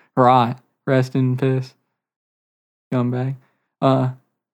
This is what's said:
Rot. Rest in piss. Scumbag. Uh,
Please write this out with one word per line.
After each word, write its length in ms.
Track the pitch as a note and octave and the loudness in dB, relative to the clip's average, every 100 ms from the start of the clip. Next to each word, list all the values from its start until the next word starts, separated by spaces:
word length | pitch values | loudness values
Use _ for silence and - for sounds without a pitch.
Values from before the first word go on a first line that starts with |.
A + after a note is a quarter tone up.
| _ - | _ 2
Rot. 440 | B2 B2+ A#2+ - _ _ - | 4 4 2 -4 _ _ -2
Rest 260 | C3 B2+ C3+ | -2 0 -2
in 220 | B2+ B2+ | -2 -2
piss. 380 | C3+ C3 B2+ _ _ _ _ _ _ _ _ _ _ _ _ | -2 -4 -6 _ _ _ _ _ _ _ _ _ _ _ _
Scumbag. 440 | B2+ B2 B2+ C3 C3+ _ _ _ _ | -4 -2 -4 -6 -8 _ _ _ _
Uh, 300 | C3+ C3 B2+ B2+ _ _ _ | 0 0 -2 -6 _ _ _